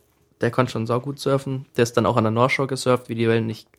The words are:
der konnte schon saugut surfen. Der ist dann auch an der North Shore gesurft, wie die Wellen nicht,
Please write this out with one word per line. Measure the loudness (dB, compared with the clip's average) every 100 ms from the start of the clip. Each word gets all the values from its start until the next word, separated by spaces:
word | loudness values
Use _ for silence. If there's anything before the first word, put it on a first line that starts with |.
| _ _ _ -4
der | -2
konnte | 0 0
schon | -2 -2
saugut | -2 -4 -6
surfen. | 0 0 -2 -8 -4 0
Der |
ist | 0 2
dann | 2
auch | 2
an |
der | 2
North | 2 2
Shore | 0 -2
gesurft, | -2 0 0 -2
wie |
die | -2 0
Wellen | 0 -2
nicht, | -8 -14